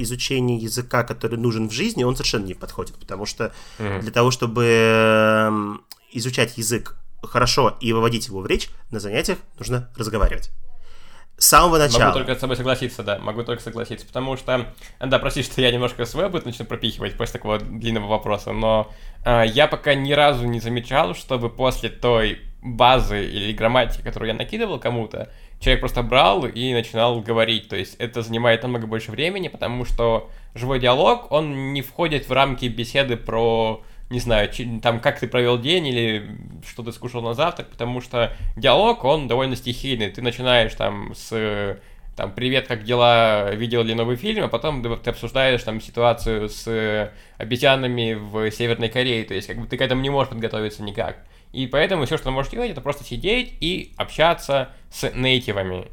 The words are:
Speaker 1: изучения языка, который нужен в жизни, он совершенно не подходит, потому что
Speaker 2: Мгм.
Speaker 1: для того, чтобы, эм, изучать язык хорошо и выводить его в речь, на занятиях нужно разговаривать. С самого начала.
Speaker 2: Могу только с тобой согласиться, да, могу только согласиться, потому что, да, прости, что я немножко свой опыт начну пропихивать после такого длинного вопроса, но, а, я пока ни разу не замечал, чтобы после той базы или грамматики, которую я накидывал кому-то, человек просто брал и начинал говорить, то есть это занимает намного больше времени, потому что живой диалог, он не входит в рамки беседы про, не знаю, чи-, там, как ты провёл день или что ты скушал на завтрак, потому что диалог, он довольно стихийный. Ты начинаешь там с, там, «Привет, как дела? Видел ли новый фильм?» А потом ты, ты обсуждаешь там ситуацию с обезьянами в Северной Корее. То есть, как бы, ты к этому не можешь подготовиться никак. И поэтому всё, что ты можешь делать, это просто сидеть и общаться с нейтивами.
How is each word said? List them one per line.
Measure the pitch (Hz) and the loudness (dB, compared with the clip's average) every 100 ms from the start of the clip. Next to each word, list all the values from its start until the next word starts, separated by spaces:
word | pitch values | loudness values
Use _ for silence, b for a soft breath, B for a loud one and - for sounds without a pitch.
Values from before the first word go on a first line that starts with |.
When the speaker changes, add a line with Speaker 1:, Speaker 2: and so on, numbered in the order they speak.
Speaker 1:
изучения | 113 123 - 135 123 117 | -2 -4 -2 0 0 0
языка, | 113 123 120 127 | -2 -6 -2 0
который | 117 120 110 117 | 0 -4 -4 0
нужен | 120 110 110 | 0 0 -2
в | |
жизни, | 110 220 214 | -2 -2 0
он | 123 | 0
совершенно | 131 - 113 95 | 0 -2 -2 -4
не | |
подходит, | 90 - - 90 - | -8 -10 -10 -10 -12
потому | - 98 104 | -12 -8 -8
что | - 107 B B B | -6 -6 B B B
Speaker 2:
Мгм. | 107 95 | -6 -4
Speaker 1:
для | 107 | -2
того, | 120 123 | 2 4
чтобы, | 123 120 113 117 | 2 -2 2 4
эм, | 113 113 113 110 110 110 110 110 107 104 104 - - _ | 6 6 6 6 6 6 4 4 2 -2 -6 -14 -20 _
изучать | 127 123 123 113 - | -6 -4 0 0 0
язык | 113 117 - - - - | -2 -2 -4 -10 -10 -12
хорошо | - 120 131 - 113 - | -4 2 2 4 2 2
и | 117 | 0
выводить | 113 113 117 117 | 2 2 2 -4
его | 98 | -6
в | 98 | -2
речь, | - - b b | -2 -2 b b
на | 110 | -8
занятиях | 101 117 165 180 - - | -4 -2 -2 -4 -6 -12
нужно | 107 123 123 - | -4 -4 -4 -6
разговаривать. | 110 107 92 - - - - - b b b b b - | -4 2 4 4 -2 -4 -6 -8 b b b b b 0
С | - | 6
самого | 151 175 160 | 8 8 8
начала. | 143 120 107 | 6 6 4
Speaker 2:
Могу | 135 | 4
только | 127 | 0
с | 123 | -2
тобой | 127 123 | -2 -2
согласиться, | 127 123 123 - | 0 0 -2 -4
да, | 101 98 | -4 -4
могу | 107 107 | -4 -6
только | 117 120 | -4 -6
согласиться, | - 113 - 107 | -6 -8 -8 -10
потому | - 131 131 123 | -8 -6 -4 -6
что, | - 127 113 B B B | -2 -2 -2 B B B
да, | 131 131 | 0 2
прости, | 139 139 | 2 -2
что | 123 - | -2 2
я | 127 | 2
немножко | 120 120 - | 2 -2 -2
свой | 117 143 196 | -4 -2 -2
опыт | 170 | -2
начну | 127 117 | -6 -10
пропихивать | 113 117 113 - 104 - | -8 -6 -6 -4 -8 -6
после | 117 | -6
такого | - 107 107 | -6 -4 -2
длинного | 110 110 113 113 101 | -4 -6 -4 -2 0
вопроса, | 107 110 101 - | -2 0 -4 -4
но, | 107 110 110 107 B B B | -2 2 2 0 B B B
а, | 123 117 | 2 4
я | 113 113 151 | 4 4 2
пока | 151 151 | 2 2
ни | 139 139 | 0 2
разу | 147 147 127 120 | 4 4 4 0
не | 117 | -2
замечал, | 117 120 117 135 175 | -2 -4 0 0 0
чтобы | 170 - 127 117 | -2 -4 -2 -2
после | 131 127 127 113 | 0 0 0 -4
той | - 123 117 107 - - - | -2 2 4 2 -2 -10 -12
базы | 127 117 123 131 104 104 | -10 4 6 8 4 0
или | 92 104 104 | -2 -4 -4
грамматики, | 104 113 127 117 - | 0 2 4 2 -2
которую | 104 117 110 | -6 -6 -4
я | |
накидывал | 113 - 214 226 139 | -4 -6 -4 -4 -4
кому-то, | 131 120 107 - - b b b | -4 -4 -4 -8 -12 b b b
человек | 135 127 | 2 4
просто | 127 123 | 2 -2
брал | 117 127 175 196 | 2 4 6 4
и | 123 110 127 | 0 -4 -2
начинал | 120 113 113 120 117 | 0 -2 0 2 0
говорить, | 104 113 113 110 - | 0 2 2 0 -4
то | 95 | -6
есть | 95 - | -6 -6
это | 120 120 | -6 -6
занимает | 113 113 120 113 | -4 0 4 4
намного | 123 120 110 | 2 -4 -4
больше | 110 110 | -6 -6
времени, | 110 160 196 165 | -4 -4 -2 -6
потому | - 143 123 | -6 -6 -4
что | 120 - 117 113 B B B 110 | -2 0 2 2 B B B -8
живой | 127 135 | -2 2
диалог, | 123 127 202 233 - | 4 6 6 4 2
он | 147 156 135 135 | 0 0 -4 -4
не | 139 | -4
входит | 127 - 170 143 - | -6 -2 -2 0 0
в | |
рамки | 131 135 127 123 | 2 2 2 -4
беседы | 113 131 139 131 117 | -4 -2 0 0 -2
про, | - 113 117 113 110 107 b b - | -2 0 2 2 0 -2 b b -6
не | 123 | -4
знаю, | 120 107 104 | 2 2 2
чи-, | - 120 113 | -2 -6 0
там, | 120 113 | 0 2
как | 147 - | 0 0
ты | 120 | -2
провёл | 127 120 120 | 2 2 2
день | 127 180 147 | 2 0 0
или | 123 113 107 104 107 - 76 - | 0 0 -2 -6 -12 -14 -16 -16
что | - | -12
ты | 117 | -10
скушал | - 123 120 | -10 -8 -6
на | 117 | -4
завтрак, | 120 165 170 - | 0 -2 -2 -12
потому | - 120 123 | -6 -4 -4
что | - 120 110 B B - | -4 0 0 B B 2
диалог, | 127 139 220 220 | 6 6 6 2
он | 127 156 131 | 2 0 0
довольно | 120 131 | 0 0
стихийный. | 123 123 120 139 120 101 | -2 -6 -6 -4 -2 -4
Ты | 107 | -2
начинаешь | 123 117 127 123 110 | -6 -2 2 4 4
там | - 107 101 - | 0 -4 -4 -8
с, | - - 113 107 104 101 98 b b b - | -12 -8 -4 -2 -2 -4 -6 b b b -8
там, | 104 | -8
«Привет, | 98 127 131 - | -4 0 0 0
как | 117 | -4
дела? | 104 123 120 117 113 107 101 | 0 4 6 8 6 4 2
Видел | 107 117 120 | -2 0 0
ли | 113 | 0
новый | 113 117 123 | 0 0 0
фильм?» | 208 214 | -2 -2
А | 139 | -2
потом | - 160 139 | -2 -2 -4
ты, | 117 117 | -4 -4
ты | - | -4
обсуждаешь | 113 117 131 131 123 | -6 -4 0 2 2
там | - 110 | -2 -6
ситуацию | - - 120 113 113 107 104 | -6 2 4 4 0 -2 -4
с | - - 113 110 107 104 b b b | -6 -4 -2 0 0 -2 b b b
обезьянами | 110 117 139 135 127 123 113 | -4 2 4 4 2 0 -2
в | 110 104 107 110 | -2 -4 -2 -2
Северной | 107 120 113 113 | 0 0 0 0
Корее. | 127 127 117 | 0 0 0
То | 107 | -2
есть, | 98 - | -6 -6
как | 104 | -8
бы, | 110 | -6
ты | 123 | -2
к | |
этому | 131 127 | 0 0
не | 135 | 0
можешь | 139 120 | 0 0
подготовиться | 113 113 110 107 - | -2 -4 -2 -4 -6
никак. | 104 107 82 - b b b | -8 -6 -6 -6 b b b
И | 127 131 | -8 -2
поэтому | 139 185 185 135 | 0 2 0 0
всё, | 156 | -2
что | 131 | -2
ты | |
можешь | 131 135 | -4 -4
делать, | 226 240 | -4 -6
это | 143 | -4
просто | 139 147 | -6 -6
сидеть | - 120 180 247 240 - | -8 -6 -2 -2 -2 -4
и | 165 185 - - | -4 -4 -6 -8
общаться | 107 - 165 160 - 139 127 b b | -8 2 2 2 0 -2 -2 b b
с | - 139 | -6 -6
нейтивами. | 123 131 127 117 101 95 92 - | 0 4 4 2 -2 -2 -4 -8